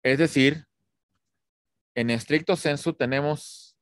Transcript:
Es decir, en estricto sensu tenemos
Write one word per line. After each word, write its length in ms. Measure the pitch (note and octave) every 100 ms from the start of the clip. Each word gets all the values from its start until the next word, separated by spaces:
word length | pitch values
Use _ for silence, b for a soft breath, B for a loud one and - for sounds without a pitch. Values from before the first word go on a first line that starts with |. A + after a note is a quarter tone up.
Es 160 | C3 C3+
decir, 480 | E3 C#3 C3+ D#3+ _ _ _ _ _ _ _ _ _ _ _ _ _
en 160 | A#2+ A#2
estricto 460 | A#2 - D#3 D#3+ F3+
sensu 360 | D#3 C#3+ E3+
tenemos 880 | - B2 C3+ D3 D3+ - - - _